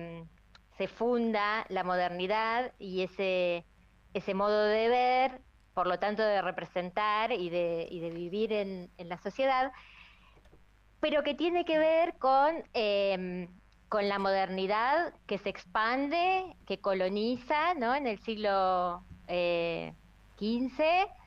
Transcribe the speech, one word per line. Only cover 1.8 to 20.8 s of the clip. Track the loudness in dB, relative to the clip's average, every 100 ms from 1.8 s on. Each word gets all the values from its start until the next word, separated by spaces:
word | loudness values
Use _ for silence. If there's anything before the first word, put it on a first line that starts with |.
modernidad | 0 2 0 0 0 2 2 0 -2 -6
y | -6 -2
ese, | -2 0 0 2 2 0 -4 _ -20 _ -10
ese | -8 -4
modo | 0 2 4
de | 4 4 4
ver, | 4 4 4 2 -2 -18 -20 _
por | -2 0
lo | 0
tanto | -2 0
de | 2 2
representar | 0 -4 -6 -4 -4 -2 0 0 0
y | -2 -2
de, | 0 0 -2 -6
y | -8
de | -8
vivir | -6 -6 -2 0
en, | 0 -2 -6 -12 -14
en | -10
la | -8
sociedad, | -8 -2 0 2 0 -4 -20 -20 -20 -20 -20 -20 -20 -20 -20 -20 -20 -4
pero | 0 0
que | 0 0
tiene | 0 0 0
que | 2
ver | 4 4 2 0
con, | 2 4 4 0 -6
em, | -2 0 2 0 -2 -4 -8 -10 -14 -20 -20 -6
con | -2 0
la | 0
modernidad | 2 2 0 -2 0 0 2 0 0 -6 -8
que | -6
se | -4
expande, | -8 -6 -2 0 0 0 0 2 0 -2 -12 -8
que | -4
coloniza, | -2 0 0 0 -2 -2 -2 0 0 0
¿no? | 0 0
En | -2
el | -4
siglo, | -6 -4 0 2 2 2 0 -4 -12 -18 -6
eh, | -2 0 0 0 -4 -8 -12 -20 -20 -20 -8
quince | -4 -2 -2 0